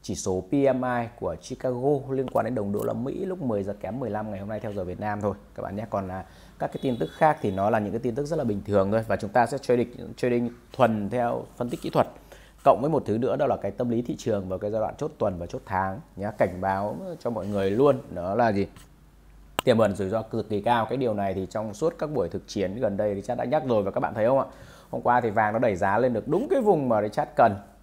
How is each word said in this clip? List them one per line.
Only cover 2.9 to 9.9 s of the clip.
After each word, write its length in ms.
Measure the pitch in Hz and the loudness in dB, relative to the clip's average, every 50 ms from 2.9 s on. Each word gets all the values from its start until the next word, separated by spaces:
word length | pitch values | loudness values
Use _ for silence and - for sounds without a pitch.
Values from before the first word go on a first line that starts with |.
| 113 | -2
Mỹ 320 | 110 120 139 - - - | -2 -4 -4 -4 -4 -4
lúc 160 | 190 185 180 | -6 -6 -4
mười 220 | 147 127 110 101 98 | -2 -2 0 0 -2
giờ 120 | 95 101 - | -4 -6 -6
kém 200 | - 107 110 131 | -8 -8 -6 -6
mười 100 | 135 110 | -6 -4
lăm 220 | 101 107 107 110 | -4 -4 -6 -6
ngày 80 | 101 95 | -8 -8
hôm 100 | 98 101 | -8 -8
nay 100 | 107 104 | -8 -6
theo 140 | - 110 101 | -6 -6 -6
giờ 100 | 101 92 | -4 -6
Việt 160 | 87 90 98 | -6 -6 -6
Nam 220 | 101 107 104 104 | -4 -4 -4 0
thôi 140 | 101 104 95 - - - - | -2 -2 -2 -2 -10 -18 -12
các 80 | - - | -10 -8
bạn 120 | - 98 | -6 -6
nhé. 100 | 101 113 113 | -6 -8 -4
Còn, 180 | - 101 98 92 | -4 -4 -4 -4
à, 180 | 92 95 90 - - - - - - - | -8 -10 -10 -12 -18 -20 -20 -20 -10 -6
các 80 | 151 147 | -6 -6
cái 120 | - 147 | -6 -4
tin 160 | - 139 123 117 | -2 -2 -2 -2
tức 120 | 160 156 | -4 -6
khác 260 | - - 160 156 151 147 | 0 2 4 4 4 2
thì 100 | - 110 | -2 -2
nó 180 | 95 95 98 104 | 0 2 2 2
là 100 | 117 113 | 2 2
những 120 | 104 104 | 0 0
cái 80 | 87 117 | -4 -2
tin 160 | - 127 113 | -2 -2 -2
tức 100 | 123 147 | -2 -4
rất 100 | 143 165 | -2 -2
là 80 | 156 139 | -2 0
bình 180 | 117 104 101 - | 0 -2 -2 -2
thường 260 | - 101 101 95 98 | 2 2 2 4 4
thôi 120 | 104 113 113 110 | 2 0 0 0
và 80 | 101 | -2
chúng 140 | 92 - 101 | -2 -2 0
ta 160 | - 123 120 | 4 4 4
sẽ 120 | 120 - 135 | 4 0 -6
trading, 560 | - - 123 123 120 120 | 2 2 2 2 2 0